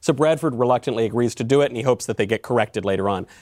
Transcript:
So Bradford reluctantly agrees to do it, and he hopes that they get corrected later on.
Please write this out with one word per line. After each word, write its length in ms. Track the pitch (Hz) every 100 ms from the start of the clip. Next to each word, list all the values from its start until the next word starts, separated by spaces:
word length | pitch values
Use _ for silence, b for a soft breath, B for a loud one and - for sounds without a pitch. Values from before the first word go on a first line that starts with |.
So 120 | -
Bradford 420 | 135 156 160 160
reluctantly 500 | 120 123 123 139 113 113
agrees 280 | 110 120
to 100 | -
do 160 | 117 139
it, 60 | 143
and 100 | 120
he 60 |
hopes 240 | 120 123 -
that 100 | 113
they 80 | 104
get 160 | 110
corrected 420 | - 120 107 107
later 240 | 98 98 98
on. 180 | 95 - b